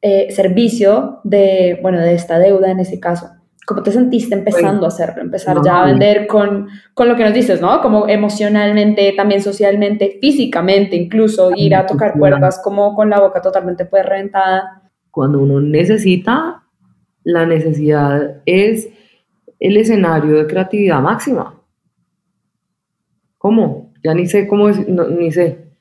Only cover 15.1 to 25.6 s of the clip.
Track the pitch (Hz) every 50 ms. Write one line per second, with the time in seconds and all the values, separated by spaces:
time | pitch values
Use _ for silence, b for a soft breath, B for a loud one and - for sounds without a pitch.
15.1 | _ 165 135 139 147 139 139 139 139 139 143 147 151 151 175 180 220 214 - 190
16.1 | 185 175 - - 240 294 330 330 349 - _ _ _ _ _ _ _ _ _ _
17.1 | _ _ _ 165 175 170 165 165 165 160 160 165 151 143 151 151 151 147 143 143
18.1 | 139 147 151 147 - - _ - 180 190 202 214 226 220 - - b b b b
19.1 | b b b b _ _ _ - _ _ - 185 202 208 220 220 226 202 185 170
20.1 | 160 156 151 151 151 151 156 156 - 190 185 185 - 208 202 190 165 139 131 160
21.1 | 220 240 - 302 262 175 - - - _ _ _ _ _ _ _ _ _ _ _
22.1 | _ _ _ _ _ _ _ _ _ _ _ _ _ _ _ _ _ _ _ _
23.1 | _ _ _ _ _ _ _ 196 220 226 196 147 139 - - - _ _ _ 160
24.1 | 156 165 180 175 - 202 202 202 208 202 208 208 202 185 185 - 185 175 170 -
25.1 | 156 175 170 165 151 175 175 165 139 -